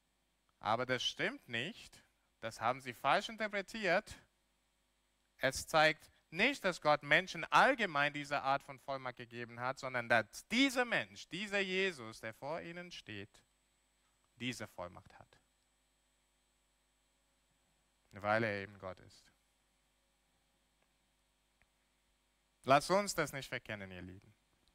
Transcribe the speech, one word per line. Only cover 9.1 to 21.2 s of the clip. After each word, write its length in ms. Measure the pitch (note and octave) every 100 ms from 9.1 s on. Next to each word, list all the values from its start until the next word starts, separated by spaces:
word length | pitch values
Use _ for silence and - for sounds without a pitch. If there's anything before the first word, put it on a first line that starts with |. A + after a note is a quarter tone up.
| A#2+
gegeben 460 | A#2 A#2 A#2 A#2
hat, 180 | B2 C3+
sondern 300 | C3 B2+ A#2
dass 360 | A#2+ G#2+ - -
dieser 340 | A3+ C#4 B3+
Mensch, 460 | A#3+ F#3 G#2 G2+ -
dieser 300 | E3+ G#3 G3+
Jesus, 600 | G3 F#3 F#3+ D#3 A2 A#2
der 140 | A2+
vor 260 | - C3+ E3
ihnen 320 | E3+ E3+ F3
steht, 500 | - - G#2+ G2 - _ _ _ _ _ _ _ _ _ -
diese 320 | B2+ A#2 A2+
Vollmacht 500 | - F2 F2+ - -
hat. 220 | - _ _ _ _ _ _ _ _ _ _ _ _ _ _ _ _ _ _ _ _ _ _ _ _ _ _ _ _
Weil 320 | G2+ G2+ G#2+
er 200 | A2+ G2+
eben 140 | G2 G2+
Gott 220 | F#2+ F2+
ist. 320 | - - - _ _ _ _ _ _ _ _ _ _ _ _ _ _ _ _ _ _ _